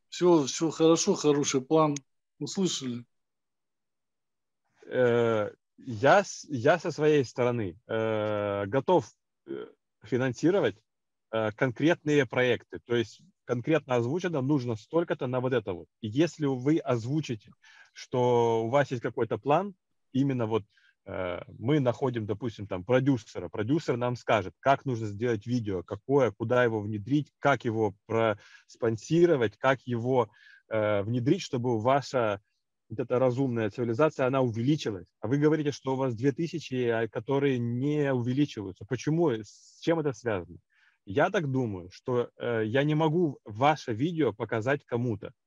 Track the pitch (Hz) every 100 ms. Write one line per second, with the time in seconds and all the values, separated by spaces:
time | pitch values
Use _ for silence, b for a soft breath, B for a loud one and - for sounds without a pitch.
0 | _ - 175 165 131 - 165 - 160 165
1 | - 170 147 147 135 135 127 160 156 143
2 | - _ _ - 147 - 180 - 131 120
3 | 123 _ _ _ _ _ _ _ _ _
4 | _ _ _ _ _ _ _ _ - 127
5 | 123 120 117 110 101 - _ - 131 107
6 | 135 190 190 - - 131 131 170 175 147
7 | 151 151 123 - 123 120 98 85 - 113
8 | 110 107 107 104 104 101 101 135 139 175
9 | - _ _ _ - 67 - _ _ _
10 | - 123 131 117 156 196 123 - _ _
11 | _ _ _ 110 107 - 135 117 147 170
12 | 147 147 127 127 123 107 - 87 - 120
13 | 110 - _ _ - 123 131 156 139 123
14 | 117 175 185 151 131 151 123 110 - 160
15 | 175 165 131 127 127 127 104 85 82 _
16 | 110 123 165 - 143 127 131 160 - 123
17 | 113 156 147 110 - _ b b b -
18 | - 127 123 120 117 113 113 143 139 123
19 | 131 127 113 110 135 151 202 185 _ _
20 | _ 131 139 127 110 110 104 _ _ _
21 | 98 92 92 87 - - 110 151 123 117
22 | 131 117 107 101 123 - 101 92 92 127
23 | 131 127 - 95 87 104 107 156 - 120
24 | 123 123 - 113 92 - 135 139 135 117
25 | 110 101 120 110 117 123 104 92 - 101
26 | - 139 117 - 117 123 120 110 104 107
27 | 101 147 143 _ 143 135 123 110 107 -
28 | - 113 113 104 - - _ - 117 113
29 | - 165 175 143 107 - 135 135 - 120
30 | 120 131 110 b b b - 110 104 104
31 | 98 127 123 185 - 127 123 113 117 139
32 | - 131 110 101 _ _ _ _ - 117
33 | 123 123 127 123 135 117 107 - 120 113
34 | 156 151 127 135 127 110 120 151 123 95
35 | 85 _ 107 143 151 156 147 - 131 131
36 | 135 113 143 139 170 165 - 127 120 113
37 | 113 131 117 139 143 127 120 120 143 151
38 | 143 127 120 131 147 - 95 - - 123
39 | 143 160 165 110 104 - - - - 165
40 | 147 127 120 98 82 85 _ _ _ _
41 | - 104 175 208 143 131 120 92 90 -
42 | - 123 117 - 120 113 110 127 147 151
43 | 160 165 160 127 - 107 143 156 - 107
44 | 160 160 127 104 110 113 117 143 - 120
45 | 123 101 - -